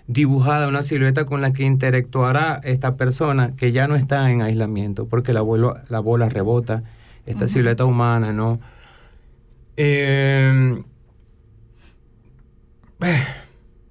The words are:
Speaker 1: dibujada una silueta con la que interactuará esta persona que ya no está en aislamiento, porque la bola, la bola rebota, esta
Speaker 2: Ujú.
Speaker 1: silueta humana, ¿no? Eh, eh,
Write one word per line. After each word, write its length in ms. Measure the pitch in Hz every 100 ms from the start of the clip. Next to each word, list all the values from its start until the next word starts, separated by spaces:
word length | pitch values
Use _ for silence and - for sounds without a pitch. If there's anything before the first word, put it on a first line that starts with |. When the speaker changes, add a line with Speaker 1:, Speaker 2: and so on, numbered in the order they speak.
| -
Speaker 1:
dibujada 600 | 123 143 135 131 147 143
una 140 | 139
silueta 420 | 135 147 131 135
con 160 | 139 143
la 120 | 135
que 100 | 135
interactuará 960 | 135 131 131 127 123 131 127 139 160 139
esta 320 | 139 127 131 127
persona 600 | 127 127 156 135 127 131
que 160 | 123
ya 160 | 123 143
no 80 | 147
está 340 | 117 143 135
en 120 | 120
aislamiento, 640 | 110 113 107 104 101 101 113
porque 240 | 117 123
la 80 | 113
bola, 440 | 110 113 123 - -
la 120 | 113
bola 280 | 104 120 113
rebota, 560 | 104 98 120 117 113 113 - - - -
esta 200 | 104 -
Speaker 2:
Ujú. 60 |
Speaker 1:
silueta 300 | 131 117 117 127
humana, 460 | 120 120 117 110
¿no? 280 | 107 113 117 - - - - - - - - - - - -
Eh, 1040 | 147 143 139 139 135 135 135 131 127 117 - - _ _ - _ _ - - - - _ _ _ - - - - _ _ - -
eh, 200 | 180 147 139 - - - - - -